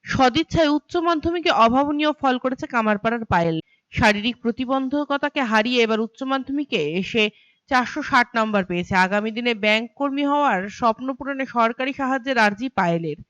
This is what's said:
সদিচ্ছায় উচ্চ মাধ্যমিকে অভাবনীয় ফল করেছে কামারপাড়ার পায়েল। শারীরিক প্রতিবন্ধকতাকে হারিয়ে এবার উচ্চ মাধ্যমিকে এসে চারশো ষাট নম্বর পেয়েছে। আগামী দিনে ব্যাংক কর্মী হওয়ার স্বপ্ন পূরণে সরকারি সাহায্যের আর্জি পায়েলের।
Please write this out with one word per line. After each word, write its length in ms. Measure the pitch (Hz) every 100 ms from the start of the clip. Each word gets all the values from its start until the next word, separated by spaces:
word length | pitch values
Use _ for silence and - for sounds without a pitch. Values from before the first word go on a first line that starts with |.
সদিচ্ছায় 640 | - - 254 262 320 330 311
উচ্চ 280 | 294 _ 349
মাধ্যমিকে 540 | 339 330 339 349 330
অভাবনীয় 640 | 240 226 254 285 294 302
ফল 260 | - 269 254
করেছে 280 | 262 262 302
কামারপাড়ার 580 | 240 220 202 226 233
পায়েল। 360 | 220 185 170 160 - _ _
শারীরিক 500 | - 220 208 220 240
প্রতিবন্ধকতাকে 1000 | 233 233 254 269 262 294 294 285 294 294
হারিয়ে 400 | 240 214 220 247
এবার 180 | 226 220
উচ্চ 220 | 226 -
মাধ্যমিকে 540 | 262 269 254 277 285 214
এসে 540 | 147 170 185 233 214 _ _ _ _
চারশো 340 | 254 233 302
ষাট 260 | 269 262 240 233
নম্বর 280 | 220 208
পেয়েছে। 300 | 180 175 175
আগামী 360 | 190 185 208 220
দিনে 240 | 220 240
ব্যাংক 360 | 226 214 214 233 _
কর্মী 280 | 277 277
হওয়ার 440 | 285 285 285 190 202
স্বপ্ন 460 | - 240 220 254
পূরণে 320 | 262 269 269 262
সরকারি 460 | 240 226 233 262
সাহায্যের 460 | 269 262 269 240 247
আর্জি 300 | 214 202 254
পায়েলের। 480 | - 175 170 160 147 -